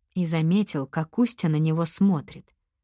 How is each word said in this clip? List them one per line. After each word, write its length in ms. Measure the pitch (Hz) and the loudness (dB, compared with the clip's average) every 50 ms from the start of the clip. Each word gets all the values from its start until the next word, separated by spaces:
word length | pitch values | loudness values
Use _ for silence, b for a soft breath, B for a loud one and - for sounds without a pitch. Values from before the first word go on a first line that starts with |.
| _ _ _ | _ _ _
И 100 | 180 180 | -4 -2
заметил, 600 | 160 165 165 156 160 180 208 208 - - 151 135 | 0 0 0 2 2 2 2 0 0 -2 -6 -6
как 320 | 135 - 160 160 160 - - | -4 -4 -4 -4 -4 0 0
Устья 300 | 247 240 - - - 165 | 0 0 0 -2 0 0
на 80 | 156 | 2
него 280 | 151 156 160 160 160 170 | 2 2 2 2 0 0
смотрит. 720 | 165 - - 196 196 185 147 135 - - - - _ _ _ _ _ _ _ | -2 0 2 2 2 2 2 -2 -8 -18 -20 -20 _ _ _ _ _ _ _